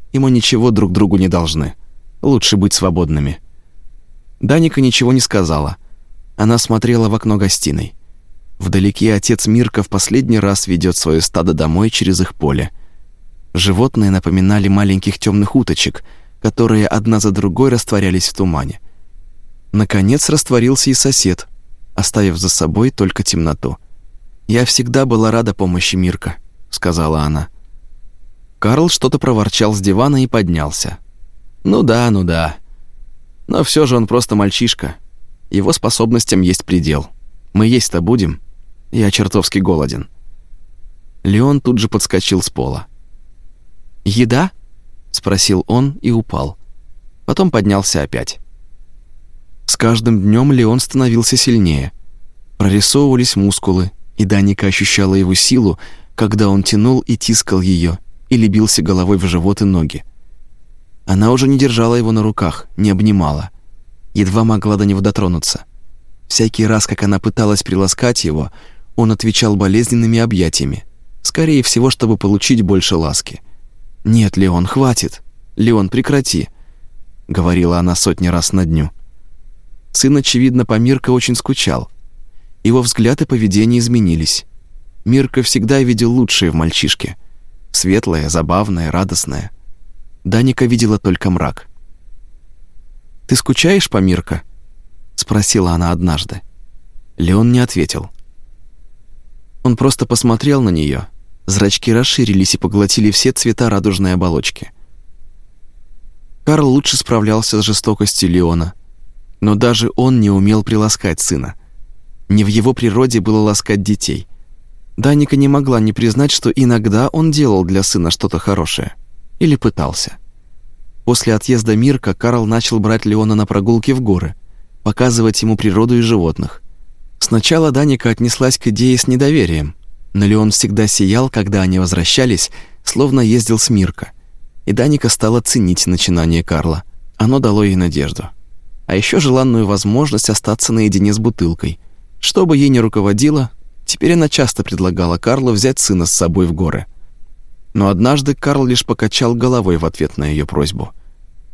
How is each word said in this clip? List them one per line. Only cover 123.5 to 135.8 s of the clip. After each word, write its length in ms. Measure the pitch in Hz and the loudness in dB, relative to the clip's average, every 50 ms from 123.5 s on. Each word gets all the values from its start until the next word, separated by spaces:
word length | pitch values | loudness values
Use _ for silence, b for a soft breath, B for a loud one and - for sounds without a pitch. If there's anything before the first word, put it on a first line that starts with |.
| - 104 95 117 117 113 - - | 0 0 2 2 2 2 2 0
в 80 | 131 131 | 0 0
горы, 340 | 123 107 92 87 85 78 - - - - - - - - - - | 2 0 0 0 0 -4 -8 -12 -18 -20 -20 -20 -20 -20 -14 -8
показывать 580 | - 107 - - 123 127 117 117 113 110 101 - | -4 -4 0 0 2 2 2 2 2 2 2 0
ему 140 | 110 110 110 | 0 0 0
природу 400 | - 110 107 92 107 113 120 123 | 0 0 0 2 2 2 4 2
и 60 | 120 | 2
животных. 600 | 117 113 117 98 85 80 - - 73 - - - - - - - - - - - - - - - | 2 2 2 2 2 0 -2 -2 -6 -8 -8 -12 -18 -18 -18 -20 -20 -20 -20 -20 -20 -18 -10 -6
Сначала 500 | - - 117 110 - - 165 165 160 151 | -2 0 0 2 2 2 2 2 2 2
Даника 400 | 127 139 147 147 131 - - 117 | 2 2 2 2 2 2 0 0
отнеслась 480 | 110 - 120 117 - - 131 131 - - | 0 0 0 -2 0 0 0 0 0 0
к 80 | - | -2
идее 320 | 120 104 95 123 127 127 120 | -2 0 2 4 4 4 2
с 80 | - | 2
недоверием, 680 | 131 127 127 139 143 156 143 98 82 82 78 73 78 - - - - - - - - | 2 2 2 2 2 4 2 2 2 0 -2 -2 -4 -8 -12 -16 -18 -16 -16 -10 -4
но 140 | - 98 101 | -2 2 2
Леон 240 | 101 107 107 107 107 | 4 4 4 4 2
всегда 360 | 101 - - 101 101 110 107 | 2 0 0 0 0 0 0
сиял, 440 | 101 - - 98 95 107 120 131 131 | 2 2 2 2 2 2 2 2 0
когда 320 | - 113 95 101 104 98 | 0 -2 -2 0 0 0
они 160 | 92 92 92 92 | 2 2 2 2
возвращались, 720 | 92 87 92 87 85 - - 131 127 123 101 85 - - B B B B B B | 0 0 0 0 0 0 2 2 2 2 2 0 -2 -4 B B B B B B
словно 380 | B - - 110 139 139 135 131 | B -4 -2 0 0 2 2 2
ездил 380 | 120 107 117 120 110 - 113 107 | 4 4 4 2 2 2 0 2
с 120 | - - | 2 2
Мирка. 400 | 117 98 92 82 - - - - - - - - - - - - - - - | 2 2 2 0 -2 -6 -12 -14 -14 -16 -20 -20 -20 -18 -18 -18 -16 -8 -4
И 60 | - | -2
Даника 360 | 104 - 120 147 147 139 - 117 | 0 0 2 2 2 2 0 -2
стала 320 | - - 110 110 117 120 | -2 0 0 0 2 0
ценить 460 | - - - 123 98 90 90 - | 0 0 0 0 2 2 0 0